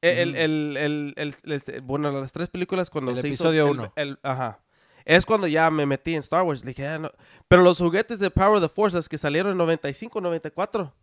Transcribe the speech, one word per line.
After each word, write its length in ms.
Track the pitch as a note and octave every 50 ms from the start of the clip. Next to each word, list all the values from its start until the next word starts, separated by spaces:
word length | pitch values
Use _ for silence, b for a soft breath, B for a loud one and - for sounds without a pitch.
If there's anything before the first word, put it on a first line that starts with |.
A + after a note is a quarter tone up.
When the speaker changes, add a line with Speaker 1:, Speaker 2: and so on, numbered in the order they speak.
Speaker 1:
e-, 200 | - E3+ F3 D#3+
el, 80 | F3 E3+
Speaker 2:
Ujú. 80 | C#3 D3
Speaker 1:
el, 380 | E3 D#3 D#3 D#3 D3+ D3+ C#3+ C3+
el, 360 | D3+ D3 D3+ D3+ D3 C#3+ C3+ -
el, 180 | D3+ D3 C#3 - _
el, 180 | - D3+ C#3+ - -
el, 140 | - B2
bueno, 300 | C3+ B2+ C3+ C#3+ D3 D3
las 200 | C#3 C#3 C3+ C3
tres 180 | _ - E3+ -
películas 400 | _ F3+ F3+ - F#3+ F#3 F3+ -
cuando 220 | - D#3 C3+ B2+
Speaker 3:
El 60 | B2 B2
Speaker 1:
se 100 | B2+ D3
hizo 160 | C#3 B2 E3+ D#3+
Speaker 3:
episodio 140 | D#3+ D#3 D3+ C#3+
Speaker 1:
el, 40 |
Speaker 3:
uno. 220 | C#3+ B2+ A2+ G2+ _
Speaker 1:
el, 240 | - D3 C#3+ C#3 - _
ajá. 380 | C#3+ C3+ C3 B2+ A2+ G#2 _ _ b b b b b b b b
Es 200 | - D#3 F3+ F3+
cuando 200 | - A3 G#3+ G3 E3+
ya 220 | D3+ D#3+ D#3+ D#3+
me 160 | D#3 D#3 D3
metí 280 | C#3+ C#3 C3+ _ E3 E3
en 40 | D#3
Star 200 | C3+ - - E3+
Wars. 220 | F#3 E3+ D3 B2+ A#2
Dije, 240 | B2 B2+ - C#3 C#3+
"Ah, 100 | D#3+ D#3
no". 140 | D#3 - - b b b b b b _
Pero 140 | F3+ F3+
los 160 | F3+ F3+ F3 D#3
juguetes 400 | F3+ E3+ E3 G3 A3 - A#3 G3
de 120 | G3+ F#3
Power 260 | - - F#3+ G3+ G#3+ G#3
of 40 | F3
the 60 | D3+
Force, 260 | _ - G#3+ G#3 F3 F3
las 100 | D#3+ -
que 120 | - D3
salieron 320 | - D3 C#3+ D#3+ F#3+ G3+
en 60 | F#3+ F#3
noventa 300 | E3+ E3 E3 D#3+ - C#3+
y 60 | C#3
cinco, 260 | - A3 A3+ - G#3+
noventa 280 | F#3 F3 E3+ E3 - D#3
y 40 |
cuatro 420 | _ - F#3+ A3 - A3 F#3 C#3 _ _